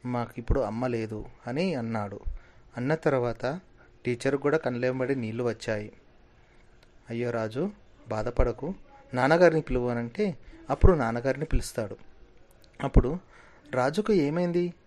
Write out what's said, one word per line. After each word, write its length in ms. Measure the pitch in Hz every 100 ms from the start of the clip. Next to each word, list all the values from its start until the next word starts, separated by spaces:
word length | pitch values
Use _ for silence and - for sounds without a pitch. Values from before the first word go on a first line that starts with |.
మాకు 280 | 123 123 117 -
ఇప్పుడు 220 | 120 -
అమ్మ 260 | 110 110 127
లేదు" 380 | 117 110 110 - - -
అని 280 | 127 185
అన్నాడు. 460 | 147 113 113 101 101 - - - - - -
అన్న 180 | 127
తర్వాత 680 | 160 165 135 120 113 120 170 - - - - -
టీచర్ 300 | 120 143 135
కూడా 220 | 139 156
కళ్ళెంబడి 560 | 139 120 127 131 127
నీళ్లు 300 | 135 113 113
వచ్చాయి. 480 | 120 113 - 107 - - - - - - - - - - - - -
"అయ్యో 200 | 117 120
రాజు, 400 | 117 110 113 185 208 - - -
బాధపడకు, 680 | 107 110 120 123 117 143 196 - - -
నాన్నగారిని 460 | 127 131 165 175 160
పిలువు" 280 | - 127 123
అనంటే 500 | 117 117 120 208 156 - - -
అప్పుడు 220 | - 214
నాన్నగారిని 520 | 170 113 117 127 131
పిలుస్తాడు. 520 | 151 - - - 104 107 - - - - - - - -
అప్పుడు, 360 | 139 - 123 170 - - - - -
"రాజుకు 400 | 127 127 156 208
ఏమైంది? 600 | 202 143 165 175 170 175 -